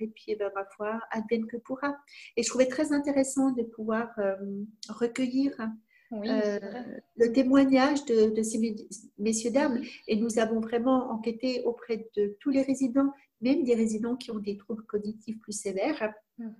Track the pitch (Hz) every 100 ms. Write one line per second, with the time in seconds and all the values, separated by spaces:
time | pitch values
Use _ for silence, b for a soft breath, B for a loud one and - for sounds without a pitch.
0 | 220 - - 208 202 196 196 - 208 226
1 | - 226 214 233 220 233 - 262 285 285
2 | B B B - 233 247 262 254 294 285
3 | 285 277 269 269 269 247 226 - 214 220
4 | 240 - 196 196 202 196 214 - - 214
5 | 240 233 254 262 277 - 220 220 _ b
6 | b 220 214 220 208 202 202 233 247 -
7 | - - 226 262 254 277 269 262 277 285
8 | - 226 220 220 220 226 226 208 - -
9 | - - 208 220 240 247 302 233 B B
10 | - 214 233 226 220 226 226 233 247 262
11 | 254 220 233 226 262 247 233 233 - 220
12 | 220 208 208 208 285 269 269 262 262 262
13 | 277 B B _ 233 294 247 226 220 214
14 | 233 247 - 214 208 202 - 226 - 208
15 | 208 220 - 220 - 202 196 190 254 294
16 | 214 - _ - 226 -